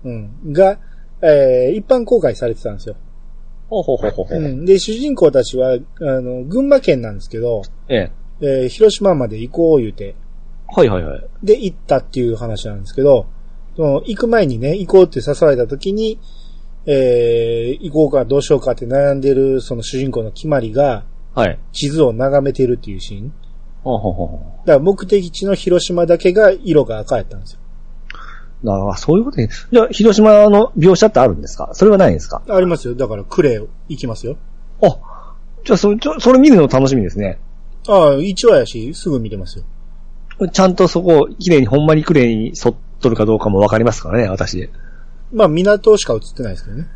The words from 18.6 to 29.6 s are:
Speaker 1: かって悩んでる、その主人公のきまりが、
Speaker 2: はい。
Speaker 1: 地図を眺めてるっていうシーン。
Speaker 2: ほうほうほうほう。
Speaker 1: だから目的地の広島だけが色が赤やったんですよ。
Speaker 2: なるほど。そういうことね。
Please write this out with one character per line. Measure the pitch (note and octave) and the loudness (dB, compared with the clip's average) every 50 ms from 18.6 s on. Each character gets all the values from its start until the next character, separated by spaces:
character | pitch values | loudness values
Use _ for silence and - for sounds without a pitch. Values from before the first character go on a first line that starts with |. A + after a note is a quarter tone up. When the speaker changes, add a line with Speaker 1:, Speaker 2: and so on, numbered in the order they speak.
Speaker 1:
か | - C3 A#2+ | 2 -2 -4
っ | |
て | - B2+ | -4 -4
悩 | A#2 B2+ C#3 C#3+ C#3+ C#3 | -4 0 0 2 2 0
ん | C#3 | 0
で | C3 C#3 C#3 | 0 0 2
る、 | B2+ C3+ C3+ C3+ C3 | 2 2 2 0 -2
そ | B2 - C3 | -4 -6 -8
の | A#2+ A2 | -8 -8
主 | - - B2+ | -8 -6 -6
人 | C3+ C3+ | -4 -4
公 | A#2+ - A2 | -4 -4 -6
の | A2 | -6
き | - - - | -10 -10 -6
ま | D#3 D3 C3+ | -2 -2 -2
り | - A2+ G#2+ | -2 -2 -2
が、 | C3 C#3+ C#3+ A#2+ G#2 - - - - - - - | 0 0 0 0 -4 -8 -12 -14 -14 -16 -10 -2
Speaker 2:
は | C3+ A2+ | 0 0
い。 | F#2+ D#2+ - - - - | 0 0 -4 -10 -12 -10
Speaker 1:
地 | - - C#3+ | -6 -6 -4
図 | C#3+ D#3+ D#3 | 0 2 2
を | B2+ A2+ | 2 2
眺 | A2 B2+ C3+ C3+ C#3+ C#3 | 0 -2 2 2 2 0
め | C#3 C3 | 0 0
て | - C3+ | 0 0
る | A#2+ B2 | 0 0
っ | A#2 | -2
て | - G#2+ | -4 -10
い | G2+ | -10
う | F#2 | -10
シ | E2+ - - | -10 -10 -12
ー | G2+ G#2 | -12 -12
ン。 | C#3 D#3 - - - - - - - - - - C3+ | -12 -14 -14 -16 -16 -16 -16 -16 -16 -16 -12 -6 -4
Speaker 2:
ほ | B2 | -4
う | G#2+ | -2
ほ | F#2+ G#2 | -2 -4
う | F2 | -4
ほ | F2+ F2 | -4 -6
う | |
ほ | E2 - - - - - - - | -6 -6 -10 -12 -12 -14 -8 2
う。 | |
Speaker 1:
だ | - D#3 | 4 4
か | C3+ | 4
ら | C#3+ | 4
目 | F3+ G3+ G3 - | 2 0 0 -2
的 | F#3 G#3+ G3+ F#3 F3 | 0 0 0 0 -2
地 | D#3 - - | -8 -8 -4
の | G3 G3 | -2 -2
広 | F#3 - F#3+ F3 F3 - | -2 0 0 0 0 0
島 | - F3+ F3 F3 | -2 -2 -2 2
だ | D#3+ E3+ E3 | 2 2 2
け | - F#3 F3+ | 2 2 2
が | G3+ A3 G3 | 6 4 4
色 | F3+ - - G#3 D#3+ D3+ C3 | 4 2 -2 2 2 2 2
が | A2 A2 G#2+ | 2 -4 -8
赤 | G#2+ - C#3 | -4 -2 -2
や | A#2+ - | -4 -4
っ | |
た | - - - | -6 -10 -12
ん | |
で | - | -14
す | - - | -14 -16
よ。 | - - - - - - - - - - - - - - - - - - - - - - | -16 -16 -16 -16 -16 -16 -16 -16 -16 -14 -14 -14 -14 -14 -16 -16 -16 -16 -16 -16 -8 -4
Speaker 2:
な | A2+ G2 | -4 -2
る | G2 G2 | -2 -2
ほ | G2+ | -4
ど。 | F#2+ | -6
そ | - - - D#3 | -6 0 2 2
う | F#3+ | 2
い | A#3 | 2
う | |
こ | C#4 | 0
と | - - | -2 -2
ね。 | A#2 G#2+ - - | -4 -4 -4 -10